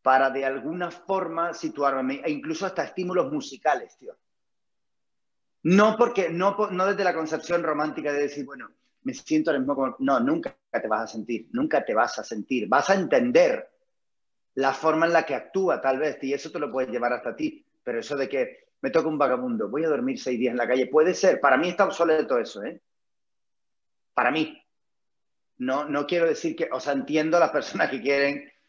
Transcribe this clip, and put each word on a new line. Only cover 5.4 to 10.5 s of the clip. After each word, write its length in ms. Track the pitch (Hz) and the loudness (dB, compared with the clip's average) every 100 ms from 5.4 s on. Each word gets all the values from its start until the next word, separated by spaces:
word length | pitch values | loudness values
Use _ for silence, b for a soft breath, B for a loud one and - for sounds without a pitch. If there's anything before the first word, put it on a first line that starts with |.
| _ _ | _ _
No 340 | 160 196 220 214 | 4 6 6 6
porque, 320 | 240 196 165 | 2 2 -2
no 260 | 170 196 196 | 2 0 0
po-, 140 | 202 | -2
no 160 | 185 196 | 0 0
desde 180 | 196 | 2
la 120 | 185 165 | 0 0
concepción 480 | 156 156 - 170 | -2 -6 -2 -2
romántica 500 | 156 151 151 165 147 | 0 -2 -2 -4 -4
de 80 | 143 | -2
decir, 240 | 143 147 135 | -2 -4 -12
"Bueno, 240 | 131 110 _ _ _ | -12 -18 _ _ _
me 100 | 131 - | -10 -8
siento 340 | - 156 156 | -2 0 2
ahora 100 | 139 | 0
mismo 160 | 131 139 | 0 -2
como", 200 | 131 - | -2 0
no, 200 | 135 131 | 2 2
nunca 360 | 127 165 - | 2 0 -4